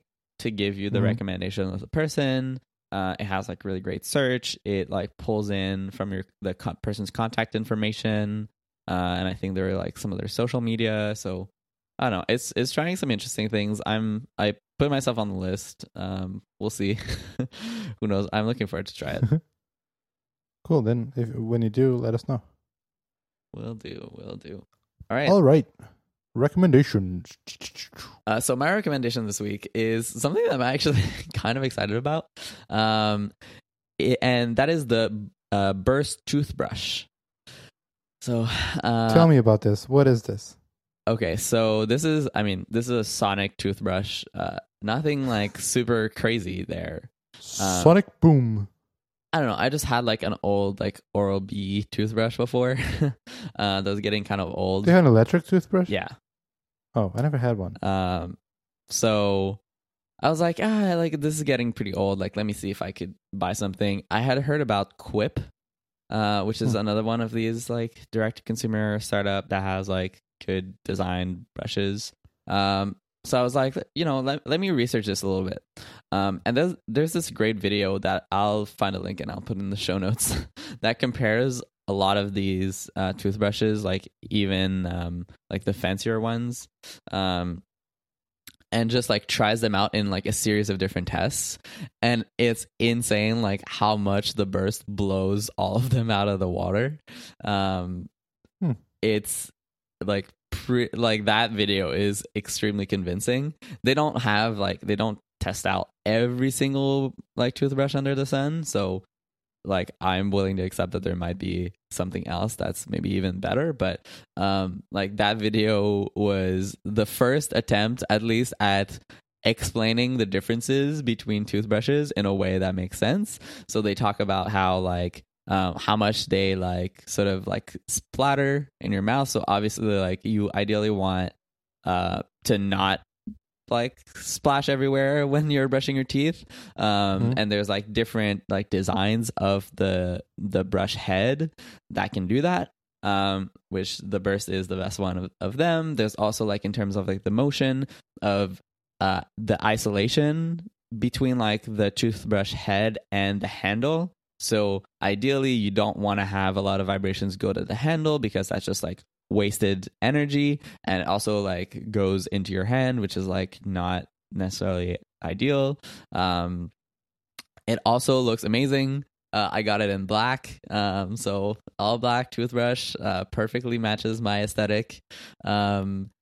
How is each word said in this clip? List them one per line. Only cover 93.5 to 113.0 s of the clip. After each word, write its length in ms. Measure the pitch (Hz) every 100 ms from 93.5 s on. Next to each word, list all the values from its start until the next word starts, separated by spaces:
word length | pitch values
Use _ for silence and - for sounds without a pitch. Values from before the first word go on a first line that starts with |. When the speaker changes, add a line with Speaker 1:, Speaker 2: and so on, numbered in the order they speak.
| 98 -
Speaker 1:
how 280 | - 104 107
much 380 | 101 101 -
the 120 | 107 95
Burst 380 | 95 95 - -
blows 600 | 101 98 95 95 101 107 -
all 200 | 95 110
of 140 | 123
them 200 | 127 113
out 160 | 101 101
of 140 | 95
the 80 | 92
water. 500 | 92 90 101 135 151 - - - -
Um, 640 | - 98 98 92 90 90 - _ _ _ _ -
Speaker 2:
Hmm. 120 | 175 120 _ -
Speaker 1:
it's, 520 | 110 107 - - - _ _ _ _ -
like, 220 | 98 101 - _ -
pre-, 400 | - - 123 120
like, 340 | 113 117 107 104
that 260 | 107 117
video 400 | 107 101 98 82
is 320 | 78 101 101 -
extremely 520 | 104 - - 104 104 98
convincing. 680 | 98 87 92 123 127 147 - - 139
They 100 | 120
don't 280 | 135 151 -
have, 360 | 117 104 113 104
like, 220 | 95 95
they 160 | - 104
don't 240 | 110 104 _ -
test 300 | - 101 95
out 220 | 92 90 _
every 460 | 104 113 123 123 135
single, 640 | - 139 139 135 139 135 - - -
like, 180 | 123
toothbrush 400 | - 139 135 139
under 220 | 139 135 139
the 100 | 139
sun. 380 | 139 147 165
So, 400 | 151 101 95 95 - _ _ _ _ _
like, 260 | - 92 87 -
I'm 300 | 92 92 101
willing 280 | 98 95 95
to 40 |
accept 300 | 92 - 90
that 100 | 90
there 140 | 90 90
might 220 | 87 95
be 340 | 90 90 90 - -
something 340 | - 90 87 -
else 260 | 87 107
that's 340 | - - - -
maybe 260 | -